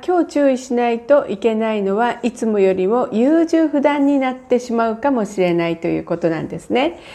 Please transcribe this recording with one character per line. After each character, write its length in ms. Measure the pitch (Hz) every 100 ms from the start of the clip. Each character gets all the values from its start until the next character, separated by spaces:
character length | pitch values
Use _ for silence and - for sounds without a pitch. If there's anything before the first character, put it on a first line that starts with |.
| -
今 180 | 359 330
日 20 |
注 240 | 294 277
意 60 | 254
し 160 | - 240
な 160 | 240
い 80 | 233
と 280 | 233 285 -
い 100 | 202
け 180 | 233 220
な 180 | 220
い 80 | 214
の 140 | 196 202
は、 240 | 240 233
い 100 | 240
つ 140 | - 226
も 140 | 208
よ 140 | 190
り 120 | 190 185
も 240 | 240 -
優 340 | 208 262 330 320
柔 220 | 330 311
不 140 | 294
断 240 | 285 294 277
に 140 | 285
な 120 | 262
っ 40 | 254
て 240 | - 247
し 140 | 240
ま 160 | 233 226
う 80 | 220
か 120 | 285
も 160 | 254 202
し 140 | 196
れ 140 | 180
な 160 | 170 170
い 100 | 165
と 80 | 170
い 120 | 160
う 40 |
こ 140 | 160 170
と 120 | 170
な 120 | 160
ん 60 | 143
で 120 | 170
す 100 | -
ね。 300 | 226 302 - -